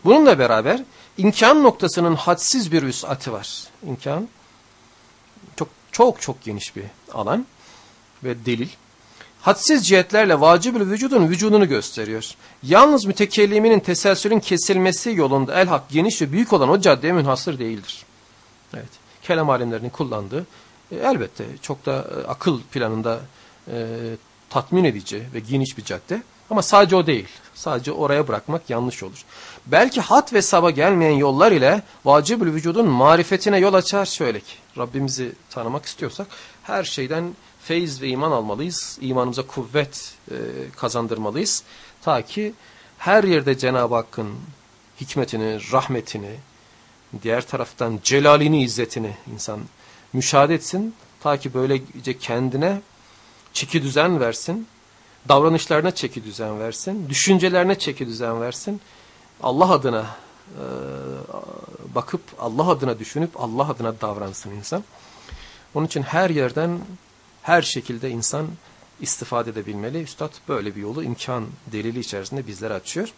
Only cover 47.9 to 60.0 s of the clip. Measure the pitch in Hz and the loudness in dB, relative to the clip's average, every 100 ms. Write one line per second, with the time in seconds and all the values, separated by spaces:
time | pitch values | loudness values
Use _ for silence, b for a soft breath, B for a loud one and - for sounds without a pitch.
47.9 | 107 - 139 147 147 151 156 127 123 117 | -4 0 4 6 6 6 2 0 -2 -6
48.9 | 127 107 104 - 110 - 107 - b b | -6 -8 -10 -16 -12 -10 -10 -12 b b
49.9 | b b 131 - 143 143 165 - 185 220 | b b -4 2 4 4 2 -2 -6 -6
50.9 | 220 _ _ 151 143 139 127 131 135 135 | -10 _ _ -4 -2 -4 -2 0 -2 -4
51.9 | - 123 127 - 120 131 131 165 202 - | -12 -8 -8 -4 -4 -2 -2 -2 -4 -10
52.9 | b b b b b b - 135 165 139 | b b b b b b -10 -4 -2 0
53.9 | 135 170 165 120 110 - 202 226 _ b | 2 2 2 0 -2 -6 -8 -10 _ b
54.9 | b b b 120 139 160 160 - 156 175 | b b b 2 4 4 2 0 0 0
55.9 | 180 123 - 107 101 110 107 113 110 - | -4 -8 -8 -14 -10 -10 -8 -8 -8 -10
56.9 | 208 151 139 - 190 185 180 180 190 - | -8 -6 -2 4 4 4 2 2 0 -4
57.9 | 135 123 113 120 117 120 - - 208 b | -6 -10 -6 -6 -4 -6 -8 -10 -10 b
58.9 | b b b b b - 131 185 160 131 | b b b b b -2 2 4 4 2
59.9 | 113 | -4